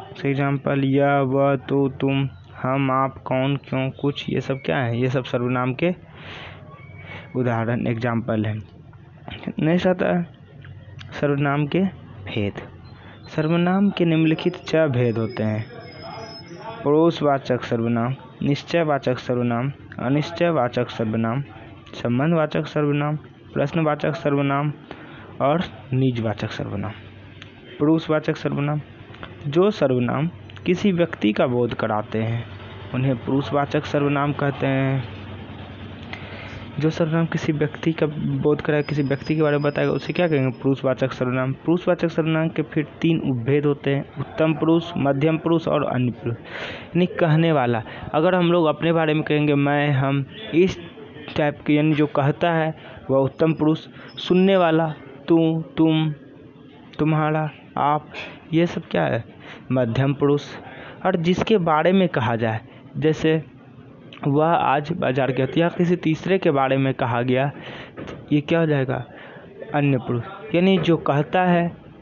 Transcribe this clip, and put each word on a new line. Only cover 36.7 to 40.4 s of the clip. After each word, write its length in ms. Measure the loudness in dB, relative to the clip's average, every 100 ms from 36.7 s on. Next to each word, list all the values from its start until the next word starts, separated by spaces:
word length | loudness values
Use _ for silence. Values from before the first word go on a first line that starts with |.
| -2
जो 120 | 0
सर्वनाम 360 | 0 0 2 0
किसी 260 | -2 -2
व्यक्ति 400 | 0 -2 -2 -2
का 140 | 0 -2 -2
बोध 440 | -2 0 2 0
कराए, 220 | 0 0
किसी 200 | 0 -2
व्यक्ति 340 | 0 -2 -2 2
के 60 |
बारे 160 | 2 2
में 40 |
बताएगा, 280 | 0 0 0
उसे 220 | 0 -2
क्या 160 | 0 2
कहेंगे, 340 | 2